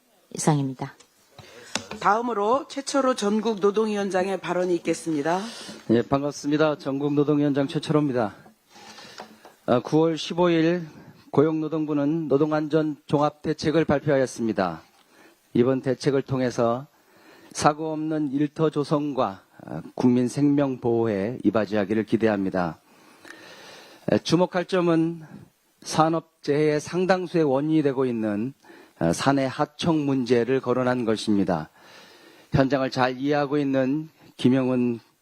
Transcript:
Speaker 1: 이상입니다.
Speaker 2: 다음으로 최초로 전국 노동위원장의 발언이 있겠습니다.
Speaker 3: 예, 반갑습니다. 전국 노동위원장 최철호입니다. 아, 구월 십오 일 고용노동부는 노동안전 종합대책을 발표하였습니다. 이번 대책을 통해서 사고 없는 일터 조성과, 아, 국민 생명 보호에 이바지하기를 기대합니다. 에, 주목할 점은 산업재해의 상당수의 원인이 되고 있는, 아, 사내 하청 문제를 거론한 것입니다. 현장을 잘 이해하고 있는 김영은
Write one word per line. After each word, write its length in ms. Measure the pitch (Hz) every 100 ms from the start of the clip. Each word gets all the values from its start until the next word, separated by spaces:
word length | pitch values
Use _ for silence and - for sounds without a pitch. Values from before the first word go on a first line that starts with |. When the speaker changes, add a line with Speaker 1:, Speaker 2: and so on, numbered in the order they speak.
| _ _ _ -
Speaker 1:
이상입니다. 600 | - 147 135 131 135 - _ _ _ - - - - - - -
Speaker 2:
다음으로 680 | 180 214 240 208 208 269 -
최초로 480 | 277 277 277 262 254
전국 440 | 202 214 214 208
노동위원장의 800 | 202 202 220 208 202 185 190 185
발언이 360 | 160 180 185 170
있겠습니다. 680 | 165 165 165 151 151 180 226 - - - -
Speaker 3:
예, 100 | 117
반갑습니다. 760 | 117 139 143 - 143 151 156 143
전국 360 | 147 135 147
노동위원장 540 | 147 147 147 147 139 139
최철호입니다. 680 | 151 151 151 147 123 104 - - _ _ - - - - - - - - _ -
아, 140 | 120
구월 380 | - 151 165 156
십오 320 | - 165 175
일 380 | 165 160 180 160 - - - -
고용노동부는 960 | - 156 156 156 160 151 147 143 165 151
노동안전 680 | 139 156 156 151 160 156 143 -
종합대책을 800 | 143 147 - 160 151 160 160 151
발표하였습니다. 960 | 143 151 135 127 - 113 101 90 80 - _ _ _ - _ _
이번 280 | 113 120 131
대책을 400 | 131 123 151 135
통해서 640 | - 131 127 123 117 120 143 _ _ _ - - -
사고 400 | - 147 151 160
없는 400 | 156 156 156 147
일터 380 | 139 147 - 156
조성과, 720 | 151 139 151 147 127 110 95 _ - -
아, 160 | 71 - -
국민 320 | 127 123 123
생명 520 | 139 143 143 139 127
보호에 600 | 120 117 113 101 101 127
이바지하기를 640 | 104 110 98 107 95 110 104
기대합니다. 720 | 110 110 101 95 92 85 78 _ _ - - - - - - - - - - -
에, 60 | 104
주목할 460 | - 160 180 185 175
점은 580 | 190 175 165 165 170 151 - - _ _ _
산업재해의 1000 | - - 160 165 - _ - 147 151 147
상당수의 640 | - 170 185 185 175 175
원인이 380 | 151 131 151 156
되고 220 | 143 131 131
있는, 480 | 117 110 104 123 - - - - -
아, 140 | 82
사내 320 | - 139 139 131
하청 600 | 139 151 - 170 160 139
문제를 560 | 135 120 120 117 131
거론한 440 | 123 123 123 123 113
것입니다. 640 | 110 - 101 92 85 78 _ - - - - - - _ -
현장을 340 | 131 135 131
잘 300 | 131 127 127
이해하고 380 | 139 147 143 147
있는 500 | 139 135 131 147 156 _ - -
김영은 640 | 127 131 127 127 123 113 - _